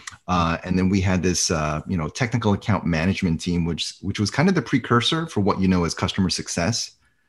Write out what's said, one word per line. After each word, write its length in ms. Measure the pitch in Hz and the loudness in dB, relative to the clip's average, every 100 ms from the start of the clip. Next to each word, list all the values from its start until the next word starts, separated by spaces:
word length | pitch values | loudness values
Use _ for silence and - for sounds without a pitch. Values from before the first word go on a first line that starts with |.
| - - - | -18 -14 -2
Uh, 300 | 90 82 82 | 0 0 0
and 120 | 92 92 | -2 0
then 120 | 92 | 2
we 120 | 98 | 2
had 220 | 95 92 | 2 2
this, 300 | 90 87 - | 2 0 0
uh, 300 | 82 76 78 - | 0 0 -2 -4
you 100 | 92 | -4
know, 120 | 76 | -4
technical 440 | - 120 123 110 | -4 -2 0 0
account 320 | 98 - 95 | 0 2 0
management 560 | - 80 87 95 90 80 | 0 0 0 0 0 0
team, 240 | - 87 | -2 -2
which, 300 | 82 76 - - | -2 -4 -6 -8
which 180 | 90 101 | -6 -2
was 100 | 104 | -2
kind 200 | - 180 | 2 2
of 80 | 170 | 2
the 60 | |
precursor 680 | - 131 - 117 117 160 165 | 0 -2 2 2 2 0 -2
for 120 | - | 0
what 200 | 98 90 | 0 2
you 80 | 95 | 2
know 160 | 90 | 2
as 100 | 85 | 0
customer 360 | - 92 - 92 | -2 -2 0 0
success 640 | - - - 87 117 - - _ _ | -2 -4 -2 0 -2 -6 -14 _ _